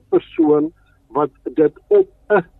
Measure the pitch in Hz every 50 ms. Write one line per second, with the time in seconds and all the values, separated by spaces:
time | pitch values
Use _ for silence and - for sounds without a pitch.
0 | _ _ - 370 - - - - - 151 151 151 151 160 - _ _ _ _ _
1 | _ _ 110 139 147 143 - _ - - 127 - 156 147 - - _ - 208 208
2 | 190 - _ _ _ - 214 202 175 - _ _